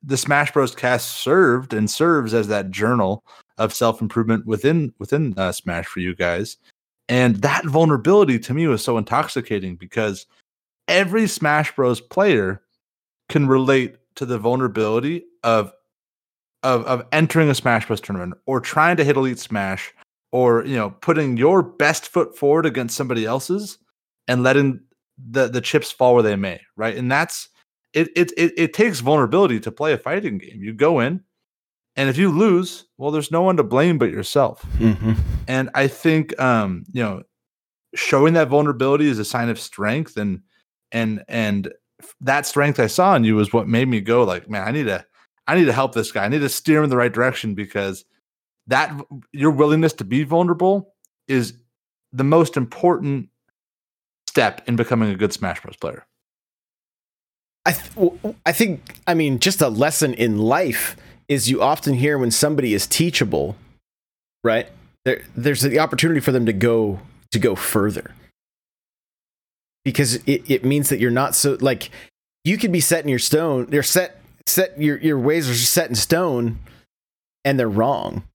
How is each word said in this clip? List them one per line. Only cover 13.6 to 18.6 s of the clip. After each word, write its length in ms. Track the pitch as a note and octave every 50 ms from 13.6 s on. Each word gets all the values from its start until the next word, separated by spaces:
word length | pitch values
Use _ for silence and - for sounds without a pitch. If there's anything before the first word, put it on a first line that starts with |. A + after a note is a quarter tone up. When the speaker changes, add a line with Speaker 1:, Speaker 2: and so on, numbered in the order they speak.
| C3 C3 C#3 C3+ B2+ A2+ - _ _ _ _
Speaker 1:
to 100 | - C3+
the 120 | A#2+ B2 A2+
vulnerability 840 | G2+ A#2 B2 C3 C3 B2 G2 A2+ A2 G#2+ A2 A#2 B2 C#3+ E3 E3+ E3 - _ _ -
of, 300 | A#2 A2+ A2 G#2 F#2+ _ _ _ _ _ _ _ _ _ _ _ _ _ _ _ _ _ _ -
of, 220 | C3 B2+ A#2+ A2+
of 200 | - B2+ A#2+ A#2+ -
entering 380 | - D#3 D#3+ - - E3 D#3+ D3
a 60 | C3
Smash 300 | - - C3 A#2+ A2+ A2 -
Bros 120 | A2+ G2+
tournament 320 | - - G2+ F#2 F2 F2+ - _ _
or 160 | - C3+ B2+